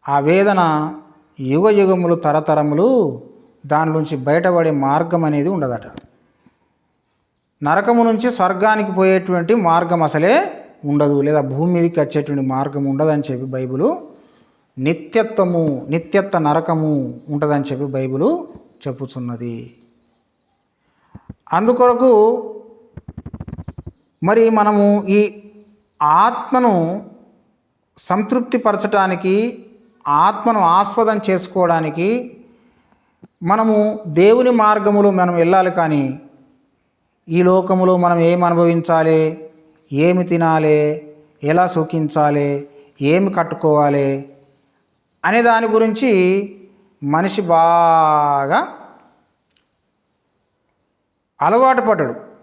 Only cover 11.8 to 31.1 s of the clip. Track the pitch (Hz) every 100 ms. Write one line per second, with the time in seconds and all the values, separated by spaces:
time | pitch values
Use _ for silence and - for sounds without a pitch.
11.8 | 170 170 143 151 147 143 131 131 143 143
12.8 | 139 135 156 151 139 127 131 127 131 131
13.8 | 208 349 - - _ _ _ _ _ -
14.8 | 135 165 - 226 220 220 180 175 156 131
15.8 | - 160 165 196 196 180 151 151 165 160
16.8 | 156 147 127 120 - 147 151 147 139 131
17.8 | 143 135 131 135 202 339 339 - _ _
18.8 | 143 127 135 131 120 117 120 117 120 _
19.8 | _ _ _ _ _ _ _ _ _ _
20.8 | _ _ _ - _ - - 165 220 247
21.8 | 247 240 254 220 220 247 - - - -
22.8 | _ - - - - - - - - -
23.8 | - _ _ _ 170 226 226 220 208 208
24.8 | 202 208 196 202 208 208 - - - _
25.8 | _ _ 147 160 220 240 - 254 247 185
26.8 | 160 196 - - _ _ _ _ _ _
27.8 | _ _ - 185 208 254 247 247 226 202
28.8 | 202 202 190 180 185 196 233 - - -
29.8 | _ _ - 147 180 196 233 220 175 180
30.8 | 202 - 220